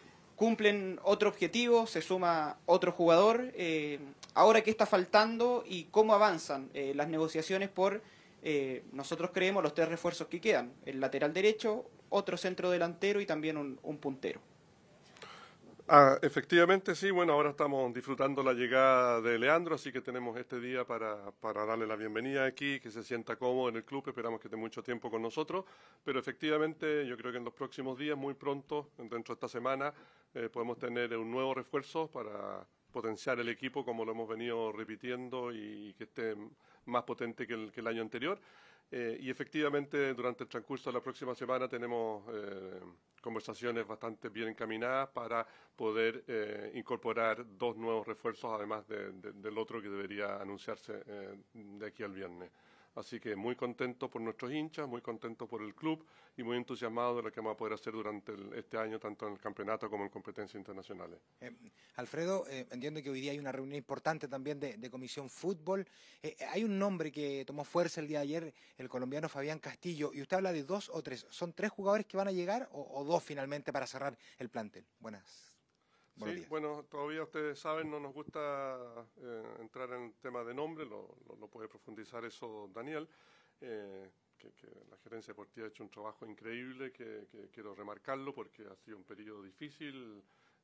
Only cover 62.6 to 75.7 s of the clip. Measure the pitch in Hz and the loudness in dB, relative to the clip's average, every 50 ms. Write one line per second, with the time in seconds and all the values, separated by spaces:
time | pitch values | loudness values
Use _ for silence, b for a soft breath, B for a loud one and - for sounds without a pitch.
62.6 | 123 - 127 123 127 147 151 156 131 143 135 131 135 143 139 147 143 135 127 131 | -10 -10 -8 -8 -6 -6 -6 -6 -6 -6 -6 -4 -4 -4 -4 -4 -6 -6 -6 -6
63.6 | 135 139 143 143 127 - 139 139 - 156 160 151 - 127 135 135 131 147 151 139 | -6 -8 -8 -8 -8 -8 -8 -2 0 0 0 0 -4 -8 -8 -6 -6 -6 -6 -4
64.6 | 147 135 107 107 120 123 127 127 131 123 - 147 139 127 - - - 180 202 160 | -6 -8 -8 -10 -12 -12 -10 -10 -10 -10 -10 -10 -10 -10 -10 -6 -4 -4 -4 -4
65.6 | 151 185 190 196 185 b b b b b b b - 156 - - - - - 196 | -4 -2 -2 -2 -4 b b b b b b b -10 -10 -10 -8 -8 -4 -2 -2
66.6 | 226 220 196 190 196 202 190 170 156 151 131 151 147 143 139 135 131 - 139 147 | 0 0 2 2 2 0 0 -2 -4 -4 -4 -4 -4 -4 -4 -4 -6 -8 -8 -8
67.6 | 143 - - 175 175 165 - 165 151 147 151 147 143 143 156 170 165 151 b b | -6 0 2 2 2 2 0 -4 -4 -2 -2 -2 -2 -2 -2 -4 -6 -8 b b
68.6 | b b b - 131 127 135 123 127 127 139 151 160 156 - 139 139 147 156 - | b b b -14 -10 -8 -6 -4 -4 -4 -2 -4 -4 -4 -4 -4 -4 -4 -6 -6
69.6 | - 139 - - - 180 170 147 147 139 131 143 139 - 185 185 196 185 175 151 | -8 -12 -12 -8 -8 -6 -4 -2 -2 -4 -4 -6 -2 0 0 2 2 2 0 -2
70.6 | 139 143 185 208 196 - 175 165 147 139 127 113 - - - - 175 175 - - | -2 -2 -4 -4 -4 -6 -8 -8 -6 -6 -8 -10 -10 -14 -10 -6 -6 -6 -4 -2
71.6 | 196 208 - - 190 202 202 214 208 - - 190 196 202 190 180 175 185 208 254 | -4 -2 -2 0 2 2 2 2 2 -2 -2 -2 0 0 0 -2 0 0 -2 -2
72.6 | 262 - - 143 135 - 131 139 143 147 170 160 - - 147 143 135 139 147 147 | -4 -6 -10 -12 -12 -8 -8 -6 0 2 2 2 2 -2 -6 -6 -6 -4 -6 -6
73.6 | 139 - 139 139 131 - - 131 135 143 120 b b b b - 127 110 - 120 | -6 -4 -4 -4 -4 -6 -6 -6 -6 -6 -6 b b b b -12 -12 -8 -8 -8
74.6 | 110 101 - 92 - _ _ _ 117 113 104 98 - - - - - - - _ | -8 -8 -12 -18 -20 _ _ _ -16 -14 -14 -16 -18 -20 -20 -20 -20 -20 -20 _
75.6 | _ _ | _ _